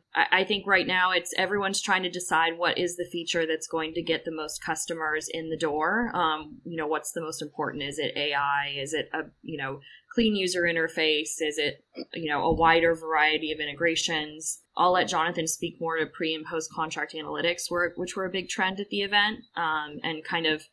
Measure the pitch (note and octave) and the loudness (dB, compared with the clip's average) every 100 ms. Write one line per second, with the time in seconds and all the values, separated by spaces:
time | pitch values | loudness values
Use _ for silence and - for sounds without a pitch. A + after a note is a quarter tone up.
0 | _ - - F#3 F#3+ G#3 F#3+ F#3+ - F#3 | _ 0 4 4 4 0 4 4 4 4
1 | F#3 F3+ F3 - F#3 G3+ G3 G3 - F#3 | 4 2 0 0 2 2 0 -2 2 2
2 | F#3 F3 F3 E3 E3 E3 E3+ - F3 F3 | 2 -4 0 2 2 2 2 2 0 -2
3 | F3 F3 E3 F3 D#3+ D#3+ - E3 D#3+ E3 | -4 -4 -2 0 0 -2 -2 -4 -4 -4
4 | E3 D#3+ - D#3+ D3+ - - D#3+ - E3 | -2 -2 -2 -6 -6 -8 -4 -4 -4 -2
5 | D#3 D3+ D#3 E3 D#3+ D#3+ E3 D3 D#3+ G#3+ | -2 -2 -4 -8 -6 -2 0 2 2 2
6 | A#3+ F#3 E3 D#3 D3+ - - E3+ D3+ D#3 | 0 0 0 0 -4 -14 -10 -6 -2 -2
7 | - - D#3 - D3+ - D3 - C#3+ D3 | -2 -6 -6 -8 -10 -4 -4 -4 -8 -4
8 | C#3 - C#3+ C#3+ C#3+ C#3+ C#3+ C#3 C#3 D3+ | -4 -2 0 0 2 0 0 -4 -4 -4
9 | C#3 D3+ D#3 _ - D#3 C3+ C#3 - - | -4 -6 -8 _ -10 -6 -6 -8 -12 -20
10 | _ - A3 G#3 F#3 F3+ F3 E3 D#3+ E3 | _ 2 2 4 0 2 2 2 0 2
11 | D#3 D3+ D#3 - D#3 D3+ D3 - _ - | 2 2 0 -2 -4 0 -2 -4 _ -16
12 | - - D#3+ D3 D#3 D#3+ E3 E3 E3 E3 | -12 -6 -2 0 2 4 6 8 6 2
13 | D#3+ D#3+ D3+ D#3 D#3 D3+ D3 C#3 E3+ E3 | 0 4 4 4 0 -4 -4 0 0 2
14 | - E3 D3+ D#3 D#3+ - _ - F3+ F3+ | 0 -2 -4 -8 -8 -10 _ 2 4 4
15 | G3+ F3+ D#3+ F3 D#3+ - E3+ E3 E3 D#3+ | 4 2 2 0 -2 -2 -4 -4 -2 0
16 | D3+ - D#3+ D#3+ D#3 E3+ D#3+ - D#3+ D#3+ | -2 -2 -4 -2 -4 -6 -6 -4 -4 -4
17 | D3+ D#3+ D3 D3+ E3 F3 - F3 F3 E3+ | -6 -6 -8 -2 0 0 -2 0 0 -2
18 | F3+ G3+ F#3+ F#3+ F3+ - F#3+ F#3+ G3+ G3+ | -6 -4 -4 -4 -6 0 0 0 -4 -4
19 | G3 G#3 G#3 A3 - - E3 D#3 D3+ D3 | 2 2 2 0 -8 -4 0 0 -4 -8
20 | D#3+ D#3 - F3 D#3+ D#3 - | -6 -6 -4 0 2 0 -2